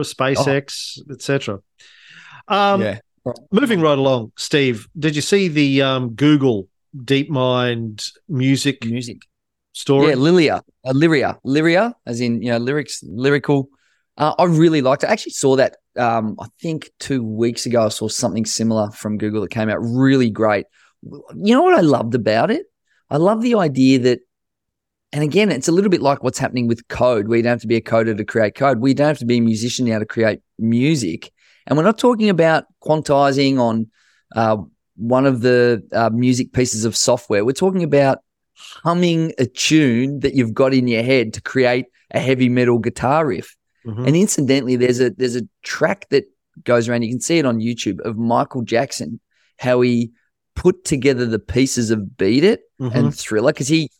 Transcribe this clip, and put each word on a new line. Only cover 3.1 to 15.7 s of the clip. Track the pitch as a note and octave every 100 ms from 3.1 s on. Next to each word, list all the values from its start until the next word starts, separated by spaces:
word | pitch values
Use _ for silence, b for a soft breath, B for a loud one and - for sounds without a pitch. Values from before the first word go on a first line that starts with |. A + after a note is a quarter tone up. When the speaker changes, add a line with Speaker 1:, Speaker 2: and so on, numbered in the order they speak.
| _ B2+ - _
Speaker 1:
moving | G3 C4+ F#3+
right | D#3 C#3
along, | C3+ B2+ G#2+ -
Steve, | - D3 C3 A2+ - D#3+
did | D#3 D3
you |
see | - G3+ F#3
the, | D3+ C#3 C3+
um, | C3+ C3 B2
Google | A2 D3 D3 C3 G#2 F#2+ _ _ C#3+
DeepMind | A#2 C#3 D3 C3+ B2+ B2 B2 A#2 A2+ G#2 - - -
music | C3+ C3 C3+ C#3+ C3
Speaker 2:
Music. | A2+ A#2+ A#2+ - _ _ _ _ _
Speaker 1:
story? | - - C#3 D3+
Speaker 2:
Yeah, | B2+
Lilia. | D3+ F3+ C#3 F#2 - _
Uh, | B2+
Lyria. | C3+ E3 D3+ G2 -
Lyria, | B2 C#3+ E3 E3+ A#3 - -
as | A#2+
in, | A#2+ A#2
you | A#2+
know, | A#2+
lyrics, | A#2+ D3 B2+ - -
lyrical. | G2+ C3+ C#3+ - C#3+ C3+ _ _ _ _ -
Uh, | D3+ -
I |
really | F3+ D#3+ E3 D#3
liked | B2+ C#3+
it. | -
I |
actually | G#3+ -
saw | - C#3 C3+
that, | A#2+